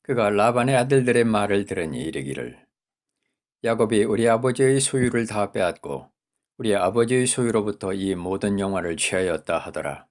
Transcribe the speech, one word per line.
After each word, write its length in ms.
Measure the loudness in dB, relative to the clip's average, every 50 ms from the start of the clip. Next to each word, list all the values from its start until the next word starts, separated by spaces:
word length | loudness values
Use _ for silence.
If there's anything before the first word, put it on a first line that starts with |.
그가 280 | _ -2 0 2 2 2
라반의 460 | 4 4 4 4 4 2 2 2 2
아들들의 480 | 2 2 4 2 4 4 4 2 4 2
말을 400 | 2 2 0 0 2 0 0 0
들으니 380 | -2 -4 -6 -4 -6 -6 -6
이르기를, 580 | -8 -6 -8 -6 -8 -8 -8 -8 -10 -12 -14 -18 _ _ _ _ _ _ _ _ _ _ _ _ _ _ _ _ _ _ _ _ -4
"야곱이 400 | -2 0 0 2 2 4 2 2
우리 240 | 2 2 2 4
아버지의 540 | 4 4 4 2 -2 0 2 2 2 4 2
소유를 440 | 0 0 0 0 0 2 0 -2 -2
다 280 | -2 -2 -4 -4 -2 -2
빼앗고 580 | -2 -2 -2 -2 -6 -10 -10 -10 -10 -10 _ _ _ _ _ _ _ _ _ _
우리 180 | -6 -2 0 2
아버지의 520 | 2 2 2 2 2 2 2 2 2 2
소유로부터 680 | 0 0 0 0 0 0 0 0 -2 -6 -6 -6 -6 -4
이 200 | -2 -2 -2 -2
모든 460 | -4 -4 -4 -4 -2 -2 -2 -2 -2
영화를 380 | -2 -2 -2 -4 -4 -4 -4
취하였다." 600 | -4 -4 -2 -2 -2 0 0 -2 -4 -2 -4 -4
하더라. 480 | -4 -4 -6 -10 -8 -8 -8 -8 -10 -16 _